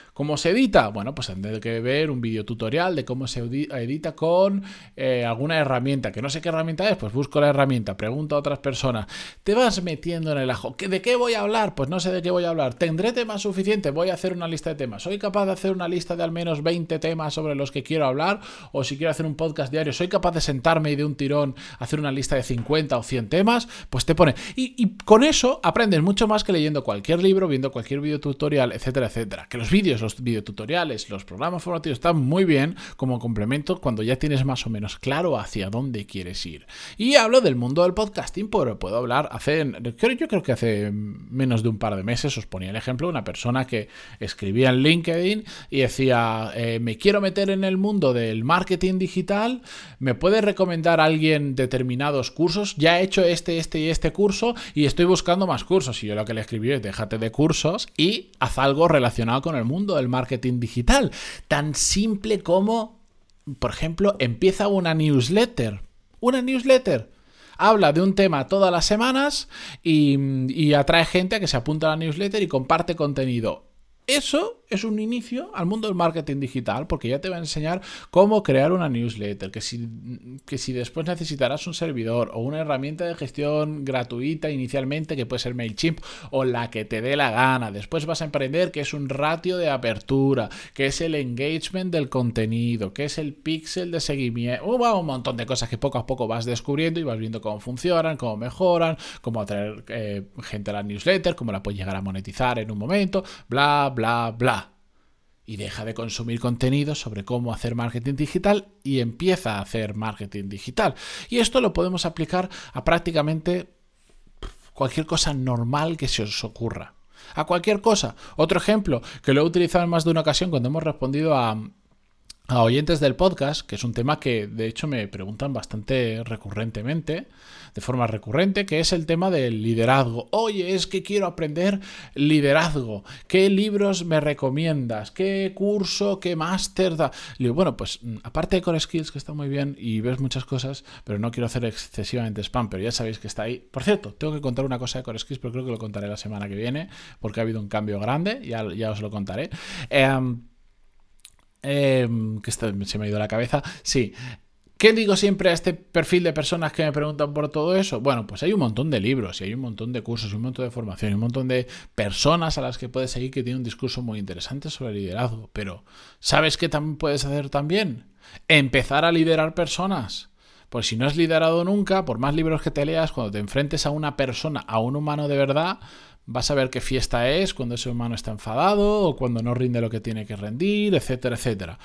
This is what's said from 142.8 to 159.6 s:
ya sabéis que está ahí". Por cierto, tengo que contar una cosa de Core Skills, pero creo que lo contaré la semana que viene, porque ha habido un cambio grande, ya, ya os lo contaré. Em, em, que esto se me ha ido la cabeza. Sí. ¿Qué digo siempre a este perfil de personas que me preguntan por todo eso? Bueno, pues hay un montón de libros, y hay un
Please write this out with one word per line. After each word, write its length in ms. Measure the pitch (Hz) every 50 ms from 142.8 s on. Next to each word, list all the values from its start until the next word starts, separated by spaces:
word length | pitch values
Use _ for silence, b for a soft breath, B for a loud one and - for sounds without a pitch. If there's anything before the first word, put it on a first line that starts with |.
ya 120 | 98 117 120
sabéis 260 | - 120 110 110 -
que 80 | -
está 160 | 104 - - 107
ahí". 140 | 113 127
Por 260 | 127 - - - 135 123
cierto, 300 | - 208 202 - 104 -
tengo 180 | - 151 156
que 80 | 151 147
contar 240 | 143 131 120 131 135
una 160 | 135 127 120
cosa 200 | 127 123 - 131
de 40 | 127
Core 160 | - 110 113
Skills, 200 | - - 135 123
pero 100 | - 120
creo 140 | 113 127 127
que 60 | 127
lo 60 | 117
contaré 300 | 107 113 107 101 101 104
la 80 | 101 104
semana 320 | - - 104 107 101 104
que 80 | 101 98
viene, 320 | 101 110 120 131 147 165 - B B B B B B
porque 220 | - 107 101 117
ha 20 | 113
habido 160 | 113 110 110
un 80 | 104
cambio 320 | 101 - 107 107 107 104 98
grande, 400 | 104 113 135 151 175 208 226 277
ya, 240 | 247 - 113 113 110 101 85
ya 160 | 107 110 110
os 120 | 107 101
lo 100 | 107 104
contaré. 380 | 107 104 98 98 92 104 156 - B B B B B 180 143 B
Em, 540 | - 143 135 135 135 131 131 127 120 120 - - _ _ _ _ _ _ _ _ _ _ _ _ _ _ - - - _ _ _ _ _
em, 800 | - 139 139 143 143 139 135 127 123 117 117 113 110 107 110 104
que 120 | - -
esto 200 | - - - 107 98 98 98
se 120 | 98 -
me 80 | 104 104
ha 40 | 104
ido 100 | 104 104
la 80 | 107
cabeza. 340 | 104 110 110 117 117 - 139 - B B B B
Sí. 300 | - - 139 117 98 B B 123 123 B B _ _ _ _ _ _ _
¿Qué 140 | - - 220
digo 240 | 226 226 220 202 196
siempre 340 | 190 202 202 196 202 185 185
a 40 | 170
este 200 | 160 - 180 175
perfil 500 | - - _ - 170 156 - 180 180 175
de 100 | 165 147
personas 400 | 156 143 - 175 170 160 147 -
que 100 | - 160
me 80 | 151
preguntan 420 | 143 151 147 151 151 143 147 147 147
por 140 | 151 147
todo 300 | 147 - 156 151 170 185
eso? 240 | 190 196 190 147 110
Bueno, 260 | 120 139 131 117 104
pues 160 | 98 101 98 -
hay 80 | 175
un 80 | 214 202
montón 320 | 143 113 107 110 135 160
de 80 | 143 110
libros, 400 | 98 113 135 131 107 90 - -
y 60 | 95
hay 80 | 98 110
un 80 | 131